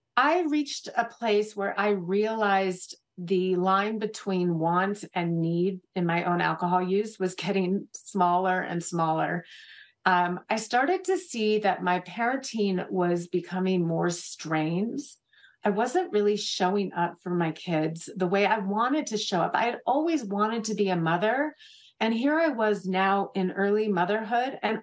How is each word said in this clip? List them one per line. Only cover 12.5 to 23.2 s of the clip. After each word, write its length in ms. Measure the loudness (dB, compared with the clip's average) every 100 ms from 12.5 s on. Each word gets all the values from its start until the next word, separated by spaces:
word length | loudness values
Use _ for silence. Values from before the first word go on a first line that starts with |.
| -2 0 0 -2
was 380 | 0 0 0 -2
becoming 600 | -4 -4 -2 2 2 2
more 220 | 0 0
strained. 880 | -2 -8 -10 -4 -2 0 -2 -2 -6 -10 -18 _ _ -20 _
I 60 | -2
wasn't 420 | 0 0 0 0
really 240 | 2 2 0
showing 580 | -4 -2 0 0 -2
up 240 | -2 -2 -4
for 120 | -2
my 180 | 0 0
kids 580 | -2 -2 0 0 -4 -10 -4
the 120 | 0
way 200 | 2 2
I 100 | 2
wanted 500 | 0 0 0 0 -2
to 100 | -4
show 220 | -2 0
up. 120 | 0
I 120 | 0 0
had 140 | -2 0
always 400 | 0 2 -2 -2
wanted 380 | -2 0 -2 -4
to 80 |
be 160 | 0 0
a 60 | 2
mother. 580 | 2 2 0 0 -2 -6 -20 -20 -20 -4
And 140 | 0
here 240 | 2 2 2
I 120 | 2
was 360 | 2 0 0 0
now 440 | 2 2 2